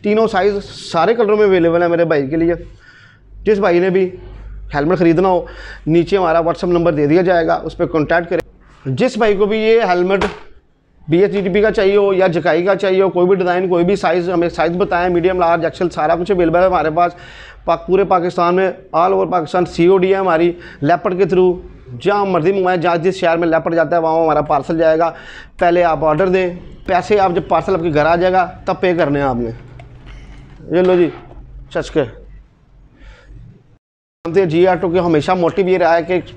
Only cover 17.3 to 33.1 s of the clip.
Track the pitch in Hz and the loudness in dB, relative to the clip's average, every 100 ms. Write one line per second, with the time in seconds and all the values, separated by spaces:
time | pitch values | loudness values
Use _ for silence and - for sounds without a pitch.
17.3 | - - - - 165 226 185 190 185 175 | -20 -20 -10 -4 -4 0 0 2 0 0
18.3 | 175 175 180 190 180 - 156 180 190 185 | 0 0 2 0 -4 -4 0 2 0 0
19.3 | 175 151 185 170 - 170 190 185 190 190 | -2 -2 -2 -2 2 4 4 2 2 2
20.3 | 165 175 170 - - 143 170 202 180 190 | 2 0 -2 -16 -6 0 0 0 0 2
21.3 | 185 185 175 - - - 123 185 208 196 | 4 2 0 -10 -20 -18 -6 -2 0 0
22.3 | 175 160 196 180 185 175 170 175 185 175 | 0 0 0 0 0 0 0 -2 0 0
23.3 | 170 170 160 165 165 156 170 160 165 160 | 0 0 0 0 0 0 0 0 0 2
24.3 | 151 147 147 135 165 160 160 165 - - | 0 0 -2 -2 0 2 2 0 -4 -20
25.3 | - - - 175 175 170 151 156 151 190 | -20 -20 -2 2 4 2 2 0 2 2
26.3 | 190 180 175 - - - 180 180 208 190 | 0 -2 -6 -16 -14 -2 -2 0 2 2
27.3 | 175 196 170 160 185 170 151 156 175 185 | 0 -2 -2 0 -2 0 0 2 2 2
28.3 | 185 175 - - 185 185 170 151 143 139 | 0 -2 -6 -8 -2 0 0 0 0 -2
29.3 | 120 117 113 - - - - - - - | -2 -6 -10 -18 -20 -20 -20 -20 -20 -20
30.3 | - - - - 165 185 180 165 - - | -20 -20 -20 -4 0 2 2 0 -2 -20
31.3 | - - - - 170 - 160 120 - - | -20 -20 -20 -10 -8 -4 -4 -4 -8 -20
32.3 | - - _ _ - - _ - | -20 -20 _ _ -20 -20 _ -20